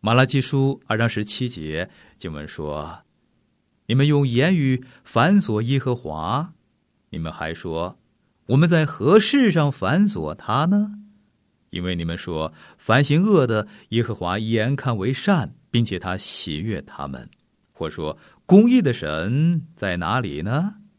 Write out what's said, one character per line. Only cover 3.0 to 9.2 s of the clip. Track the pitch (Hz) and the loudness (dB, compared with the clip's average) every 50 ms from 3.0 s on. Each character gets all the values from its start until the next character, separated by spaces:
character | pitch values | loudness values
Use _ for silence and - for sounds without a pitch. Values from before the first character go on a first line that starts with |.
| _ _ _ _ _ _ _ _ _ _ _ _ _ _ _ _ _ | _ _ _ _ _ _ _ _ _ _ _ _ _ _ _ _ _
：“你 | - 120 | -2 0
们 | 131 139 | 2 4
用 | 147 147 143 143 | 4 2 2 0
言 | 127 117 120 139 175 190 | 0 0 2 2 2 2
语 | 170 139 135 127 123 127 - - - _ | 2 2 2 0 -2 -4 -12 -20 -20 _
反 | - - 117 123 170 202 202 | -4 0 2 4 6 4 4
锁 | - - 110 104 113 | 4 2 -2 -2 0
耶 | 120 139 135 | 0 0 0
和 | - 127 123 | 0 -2 -4
华， | 123 - 78 78 78 78 87 113 139 160 190 - _ _ _ _ _ _ _ _ _ _ _ | -4 -6 -10 -8 -6 -4 -2 -2 -2 -4 -6 -12 _ _ _ _ _ _ _ _ _ _ _
你 | - | -10
们 | 80 80 80 78 | -8 -8 -8 -8
还 | - 82 80 82 | -8 -8 -8 -8
说， | 80 - 87 80 80 87 92 87 _ _ _ _ _ _ _ _ _ _ - | -8 -8 -6 -6 -4 -6 -6 -8 _ _ _ _ _ _ _ _ _ _ 0
我 | - | 2
们 | 139 170 170 | 2 4 4
在 | 175 165 156 | 4 2 0
何 | 139 - - 104 135 185 | 0 -4 -2 2 4 6
事 | 220 | 6